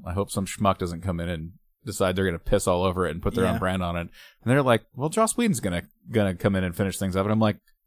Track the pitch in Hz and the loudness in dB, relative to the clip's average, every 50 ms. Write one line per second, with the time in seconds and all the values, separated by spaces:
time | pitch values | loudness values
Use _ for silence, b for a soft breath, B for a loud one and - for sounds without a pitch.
0 | - 92 90 98 98 - - 101 98 92 - - 107 98 95 - 95 87 85 82 | -10 -6 -4 -2 -4 -2 -4 -4 -4 -4 -4 0 2 2 2 2 -2 -6 -6 -6
1 | 85 98 90 85 85 87 87 80 80 85 - - _ _ _ _ _ - 101 - | -4 -4 -4 -4 -4 -4 -6 -6 -8 -12 -16 -20 _ _ _ _ _ -12 -4 0
2 | 98 92 92 95 95 92 85 82 - - - 101 - - 90 87 90 95 90 90 | 0 0 2 2 0 0 0 -2 -2 0 0 2 2 2 2 2 2 0 0 0
3 | 92 82 78 85 - 104 - 92 92 92 90 - 92 92 92 95 90 87 85 87 | -2 -2 -2 -4 -4 -4 -2 0 0 0 0 0 0 -2 -2 -2 -2 -4 -4 -6
4 | 85 87 B B B B B B - 113 123 143 139 127 117 110 - _ _ - | -6 -8 B B B B B B -2 2 2 4 4 4 4 2 2 _ _ -6
5 | 127 151 - 220 226 226 - - 240 226 170 110 - 101 87 85 - - _ _ | -4 -2 2 2 2 2 2 2 2 2 2 0 0 -2 -2 -2 -4 -6 _ _
6 | _ - 117 113 104 98 92 87 - 104 98 95 92 90 85 - 104 95 90 - | _ -2 0 2 2 2 0 0 0 0 2 2 0 -2 -2 -2 -2 -2 -2 -2
7 | 98 95 87 95 95 104 110 110 110 107 101 - _ _ _ _ _ | -4 -2 0 0 0 2 2 2 2 2 0 -2 _ _ _ _ _